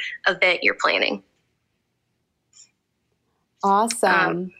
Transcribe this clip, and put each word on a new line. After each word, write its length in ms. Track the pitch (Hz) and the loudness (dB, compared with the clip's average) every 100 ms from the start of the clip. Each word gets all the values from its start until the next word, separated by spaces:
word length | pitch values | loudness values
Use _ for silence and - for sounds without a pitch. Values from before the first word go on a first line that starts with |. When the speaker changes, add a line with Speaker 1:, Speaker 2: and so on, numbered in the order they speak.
| - - - | -6 -4 -4
Speaker 1:
event 360 | 180 185 170 | 0 0 2
you're 140 | - - | -2 -2
planning. 420 | - - - 202 _ _ _ _ _ _ _ _ _ _ _ _ _ - - _ _ _ _ _ _ _ _ - | -2 0 -2 -4 _ _ _ _ _ _ _ _ _ _ _ _ _ -20 -20 _ _ _ _ _ _ _ _ -4
Speaker 2:
Awesome. 460 | 196 196 226 - 196 | 2 2 2 0 2
Speaker 1:
Um, 420 | 185 175 175 185 | 2 0 -2 -6